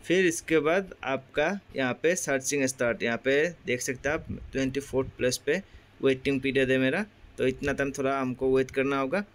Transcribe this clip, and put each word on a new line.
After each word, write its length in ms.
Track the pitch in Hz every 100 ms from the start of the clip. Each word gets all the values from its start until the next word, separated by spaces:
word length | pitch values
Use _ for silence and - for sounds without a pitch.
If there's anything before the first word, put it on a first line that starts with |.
फिर 220 | - 180 180
इसके 320 | 160 - 160
बाद 340 | 147 180 185 -
आपका 460 | 131 135 - - 156 196 - 127
यहाँ 160 | 131 120
पे 120 | 156 180
सर्चिंग 480 | - 135 131 143 131
स्टार्ट, 360 | 131 120 104
यहाँ 160 | 113 117
पे 240 | 131 143 170 165 -
देख 140 | 123
सकते 280 | - 127 139
हैं 80 | 160
आप 80 | - - -
ट्वेंटी 280 | 131 135 131
फोर्थ 360 | - 131 131 -
प्लेस 240 | 123 - -
पे 140 | 175 - - - -
वेटिंग 380 | 135 131 139 135
पीरियड 300 | 139 131 127
है 80 | 131
मेरा, 260 | 131 165 214 - - -
तो 80 | 127
इतना 260 | 131 143
टाइम 200 | 139 139 135
थोड़ा 220 | 135 135
हमको 360 | 131 120 131 131
वेट 140 | 131
करना 300 | 135 135 139
होगा। 240 | 135 185 202